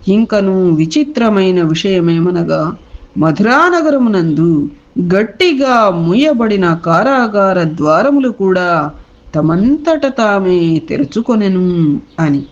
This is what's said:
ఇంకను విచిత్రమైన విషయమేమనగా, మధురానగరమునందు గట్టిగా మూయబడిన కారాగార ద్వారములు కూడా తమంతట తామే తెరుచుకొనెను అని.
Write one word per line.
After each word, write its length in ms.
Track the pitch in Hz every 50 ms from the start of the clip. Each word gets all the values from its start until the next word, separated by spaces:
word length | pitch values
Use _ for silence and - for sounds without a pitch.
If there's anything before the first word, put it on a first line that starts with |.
| -
ఇంకను 600 | 190 190 214 226 226 - 208 196 190 190 190 185 175
విచిత్రమైన 920 | 165 156 160 160 - 294 294 285 302 - 233 220 208 196 190 185 185 180 170
విషయమేమనగా, 1080 | 156 160 165 - 196 190 185 170 170 170 165 165 180 180 170 170 165 160 160 156 160 185 - - - - - - - _
మధురానగరమునందు 1500 | - 151 160 151 151 202 226 254 294 330 359 349 339 311 311 285 269 247 226 208 185 165 165 151 143 165 170 165 147 143 - - - _ _ _ - 180 170 185
గట్టిగా 760 | 196 220 - - - 370 359 302 262 277 262 247 240 220 202
మూయబడిన 840 | 180 170 165 165 180 240 285 311 294 226 233 220 208 196 185 170 165
కారాగార 920 | 165 - 170 165 170 214 262 277 254 240 220 202 202 196 190 185 180 165
ద్వారములు 640 | 160 156 - 143 151 156 170 220 277 285 285 262 254
కూడా 640 | 214 - 196 190 185 180 180 175 170 160 147 147 - - - _ - - _ - -
తమంతట 840 | 156 151 160 165 180 202 247 285 311 294 339 320 302 302 269 262
తామే 640 | - 226 214 202 202 190 185 180 175 165 165 165 156 - -
తెరుచుకొనెను 1080 | - 240 285 135 - 208 233 - 240 214 208 196 185 185 185 180 175 170 165 147 143 - - - - -
అని. 260 | 160 151 143 139 135 -